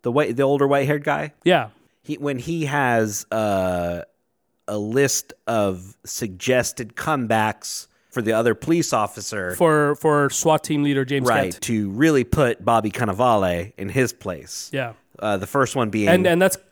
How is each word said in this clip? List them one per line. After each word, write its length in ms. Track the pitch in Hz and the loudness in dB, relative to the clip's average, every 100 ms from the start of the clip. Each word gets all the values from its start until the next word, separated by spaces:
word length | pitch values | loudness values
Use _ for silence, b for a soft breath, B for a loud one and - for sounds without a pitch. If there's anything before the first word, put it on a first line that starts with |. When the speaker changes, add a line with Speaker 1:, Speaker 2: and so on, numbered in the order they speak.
Speaker 1:
The 100 | 123 | 0
white, 240 | 123 147 123 | 0 0 0
the 80 | |
older 240 | 135 143 139 | 2 2 4
white-haired 340 | 139 139 147 | 2 2 -2
guy? 300 | 147 147 151 _ | 0 -4 -4 _
Speaker 2:
Yeah. 280 | 175 170 113 _ _ _ | 2 2 2 _ _ _
Speaker 1:
He, 120 | - 151 | -12 -6
when 200 | 143 131 | -4 -4
he 280 | 151 170 147 | -6 -4 -2
has, 600 | 147 131 117 110 104 - | 0 2 2 0 -4 -6
uh, 680 | 110 107 98 92 90 87 87 - _ _ _ _ _ - | -2 0 0 0 -2 -4 -6 -10 _ _ _ _ _ -8
a 100 | 104 | -6
list 540 | 104 120 139 - - - - | -2 2 2 0 -6 -12 -2
of 500 | 113 101 92 92 - | 0 0 -2 -12 -20
suggested 880 | - - 113 90 123 127 120 - 110 | -12 -8 -8 -6 0 0 0 -6 -12
comebacks 960 | - - 147 113 110 107 - - - - _ _ | -8 -4 -2 0 0 0 -4 -10 -12 -14 _ _
for 120 | - | -4
the 100 | 107 | 0
other 220 | 110 117 | 2 2
police 380 | 107 - 170 - | 0 0 0 2
officer. 600 | 117 104 - 98 107 90 90 | 0 -2 -6 -10 -8 -6 0
Speaker 2:
For, 400 | 170 151 143 147 | 2 4 2 0
for 320 | 156 147 139 | 2 2 2
swat 320 | - 165 156 | 0 2 2
team 200 | - 151 | 0 -2
leader 220 | 143 135 | 0 0
James 220 | 131 139 123 | 0 0 2
Speaker 1:
Right, 260 | 110 95 | 0 0
Speaker 2:
Kent. 100 | - | -6
Speaker 1:
to 280 | - 110 101 | -4 -2 -2
really 320 | 101 160 143 | 2 4 4
put 420 | 120 - 131 113 | 2 2 2 2
Bobby 260 | 98 117 107 | 2 2 2
Cannavale 840 | - 113 92 127 110 92 87 98 - | -2 -4 2 2 4 2 -2 -6 -10
in 100 | 95 | -4
his 240 | 90 123 | 0 -2
place. 580 | - 101 82 - - - | -2 -10 -10 -12 -16 -8
Speaker 2:
Yeah. 200 | 139 120 110 _ - | -8 -8 -12 _ -6
Speaker 1:
Uh, 180 | 107 101 | -2 -2
the 80 | 101 | -2
first 280 | 139 123 | 0 0
one 160 | 135 113 | 0 -2
being 180 | 107 104 | 0 4
Speaker 2:
And, 180 | 180 185 | 4 4
and 140 | 170 | 2
that's 180 | 185 185 _ | 2 0 _